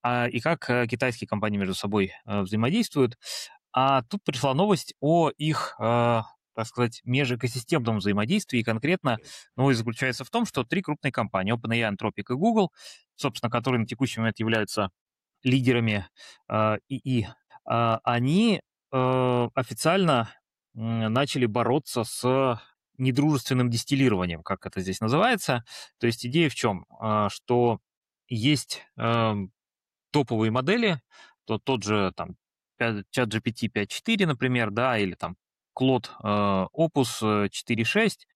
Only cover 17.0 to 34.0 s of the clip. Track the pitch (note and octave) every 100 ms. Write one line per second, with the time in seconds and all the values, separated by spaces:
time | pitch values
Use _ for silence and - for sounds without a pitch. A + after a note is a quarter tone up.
17 | C3+ B2 G#2 - _ - - A#2 A#2 A2+
18 | - A#2+ B2+ F3 A#3 G3 _ _ _ C3
19 | B2+ B2+ B2+ B2 A#2+ - A#2+ A2+ D#3+ F#3+
20 | F3 B2+ A#2 - _ _ _ - A2+ A2+
21 | A2 A#2 C#3+ C#3 B2 A2+ A2+ C#3 - B2
22 | A2 - B2+ C3 C3+ A2+ - _ _ -
23 | C3 B2+ D3+ C#3+ - B2+ B2 A#2 - C3+
24 | C3 G2 F2+ E2 - F#2+ - G2+ F#2 F#2
25 | A2 C#3+ A3+ A3+ - B2 - - - _
26 | A#2 A#2 B2 D#3 D#3+ - A#2+ F#2 - -
27 | A2 G#2+ G2+ - - B2 A#2+ G#2+ _ _
28 | _ _ _ A2+ B2 D3 - - - -
29 | A2+ A#2 A2+ G#2 F#2+ _ _ _ _ _
30 | _ D3+ C3+ A2+ A2 A#2+ C3+ A#3 A3 D3+
31 | _ - - _ - A2 - B2+ G2 G#2+
32 | F#2+ - E2+ F#2 _ _ _ _ A#2 G#2
33 | G2 - A#2+ A2 A#2+ A2+ A2 - G2+ -